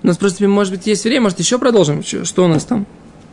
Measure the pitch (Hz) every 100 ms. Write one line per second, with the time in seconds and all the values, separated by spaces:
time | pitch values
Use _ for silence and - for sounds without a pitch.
0 | - 170 202 185 202 202 202 185 208 202
1 | 233 269 214 180 170 247 254 226 151 147
2 | - - - - 180 156 - 120 202 -
3 | - - -